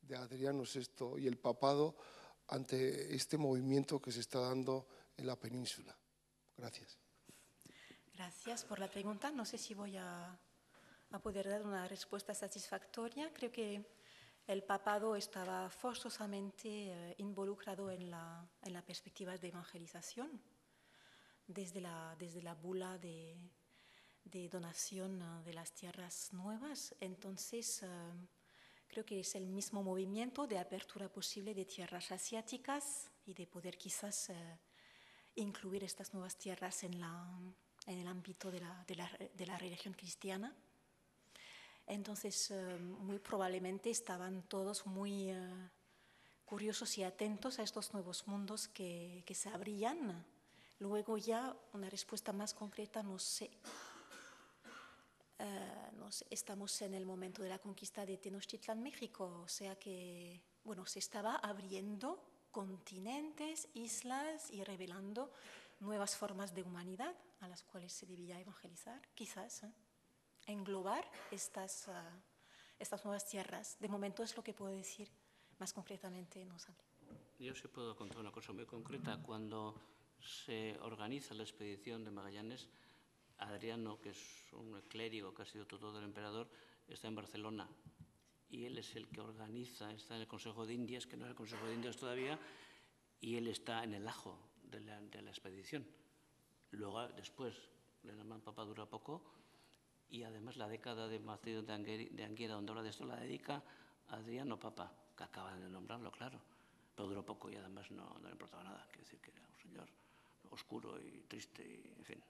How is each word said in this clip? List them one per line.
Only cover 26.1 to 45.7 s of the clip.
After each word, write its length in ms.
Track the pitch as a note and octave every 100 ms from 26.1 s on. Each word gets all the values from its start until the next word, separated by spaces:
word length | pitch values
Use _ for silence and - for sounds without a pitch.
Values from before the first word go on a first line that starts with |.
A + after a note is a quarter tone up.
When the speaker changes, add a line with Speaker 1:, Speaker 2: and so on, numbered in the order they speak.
| - -
Speaker 2:
nuevas. 600 | F3+ F#3+ A3 C#4+ C4+ - -
Entonces, 840 | F#3+ F#3 G3 F#3+ - A#3 A3+ -
eh, 60 | F#3+ F3 E3+ F3 F3+ - - - - - -
creo 180 | - A3
que 160 | G3
es 120 | F3+
el 140 | G3 F#3
mismo 340 | F#3+ G3 G#3
movimiento 640 | F#3+ F#3 F#3+ G#3 B3 B3+ C#4+
de 140 | G3
apertura 500 | F3+ F#3+ - G#3 G3
posible 460 | - F3+ - G3+ G3+
de 100 | F#3
tierras 460 | - F3 F3 -
asiáticas 1000 | F#3 - A3+ A3 B3+ B3+ C#4+ C#4+ - - - -
y 80 |
de 140 | F#3 F3
poder 280 | F3+ F3 F3
quizás, 540 | G3+ - G#3 G3+ -
eh, 300 | F3 E3+ E3 - - - - - - - -
incluir 480 | G#3 F#3+ G3 G3
estas 300 | F#3+ - F#3+
nuevas 240 | G3 F#3 -
tierras 460 | G3 F3+ F#3 F#3+
en 160 | F#3 F3
la, 400 | E3+ E3+ F3 F3+ F3+ F#3 - - -
en 100 | F3+
el 100 | F3
ámbito 440 | F3+ F3 F3 F#3+
de 80 | F3+
la, 240 | E3+ F3+ F3+
de 80 | F3
la, 140 | F3 - G3
de 120 | F#3 F3+
la 120 | F3+
religión 360 | F3+ F3 G#3
cristiana. 640 | F#3 F3+ - G3 F#3+ A3+ - - - - - - - - - - - - - -
Entonces, 640 | G3+ G3 G#3 G#3 - -
eh, 260 | G3 F#3 F3+
muy 420 | F3 F#3+ G3 G3+
probablemente 680 | - G#3 F#3 F#3 F3+ G3 A#3
estaban 540 | A3+ - F3+ F#3 F#3+
todos 420 | F3+ G3 F#3+ G#3 G3+
muy, 460 | F#3+ G3+ G3 F#3+
eh, 380 | F#3 F3+ F#3 F#3